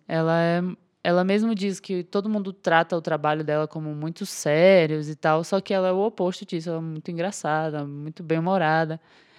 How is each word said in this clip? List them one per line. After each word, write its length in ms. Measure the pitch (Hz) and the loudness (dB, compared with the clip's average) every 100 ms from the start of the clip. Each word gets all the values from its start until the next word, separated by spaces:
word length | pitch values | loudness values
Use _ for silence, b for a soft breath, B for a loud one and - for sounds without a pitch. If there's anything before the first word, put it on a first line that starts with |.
| - | -6
Ela 340 | 165 160 165 | -2 2 2
é... 200 | 170 170 180 - _ _ | 2 0 -2 -8 _ _
Ela 200 | 180 175 | 0 2
mesmo 300 | 185 208 226 | 2 2 0
diz 260 | 208 196 180 | 0 -2 -4
que 240 | - 185 | -6 -6
todo 240 | 175 202 202 | -4 -4 -2
mundo 240 | 214 196 | -4 -4
trata 460 | 185 180 165 170 175 | -6 2 4 4 -2
o 40 | |
trabalho 420 | 165 156 151 151 | -2 -2 0 -2
dela 240 | 151 151 151 | 0 -2 -2
como 260 | 160 151 | -6 -8
muito 320 | 151 156 170 202 | -6 -8 -8 -10
sérios 840 | - 151 151 180 190 160 156 151 | -6 0 6 8 8 6 0 -4
e 80 | 156 | -2
tal, 280 | 160 160 | 2 2
só 180 | 170 196 | 2 -2
que 120 | 190 | 0
ela 160 | 196 185 | 0 0
é 20 | |
o 80 | 185 | 0
oposto 460 | 214 214 180 185 202 | 0 0 -4 -4 -8
disso, 240 | 170 165 | -8 -6
ela 100 | 165 | -6
é 20 | |
muito 280 | 165 160 - | -6 -8 -8
engraçada, 760 | 170 180 - 156 156 160 151 143 | -6 -6 -4 -2 -2 -2 -4 -8
muito 380 | 143 151 - | -10 -12 -10
bem-humorada. 760 | 165 160 170 190 156 160 160 160 b b b | -2 0 2 2 2 2 0 -4 b b b